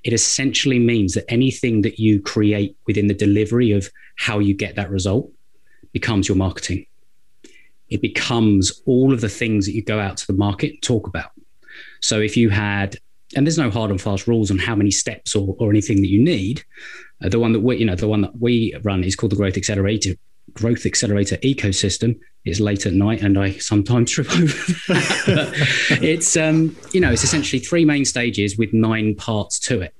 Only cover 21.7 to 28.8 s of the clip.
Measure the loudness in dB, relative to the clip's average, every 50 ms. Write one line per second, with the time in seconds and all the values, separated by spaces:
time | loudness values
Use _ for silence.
21.7 | 0 0 0 -2 -2 0 -2 -2 -2 -4 -10 -20 -20 -10 -8 -6 -2 0 0 0
22.7 | 0 -2 -2 0 2 2 2 2 0 0 2 2 2 2 2 0 -2 -6 -4 0
23.7 | 0 0 2 2 2 2 2 0 0 -4 -2 0 2 2 2 2 0 -2 -4 -4
24.7 | -6 -4 -2 0 0 0 0 -2 -4 -2 0 2 2 2 0 -2 -2 -2 0 0
25.7 | 0 0 0 0 0 2 2 0 0 0 0 0 0 2 2 2 2 2 2 0
26.7 | -2 -8 -12 -2 0 2 2 2 2 0 0 0 0 -2 -2 -2 -4 -4 -2 0
27.7 | 2 4 4 4 4 2 0 -2 -2 -2 -2 -2 0 0 -2 -2 0 -2 -2 0
28.7 | 2 2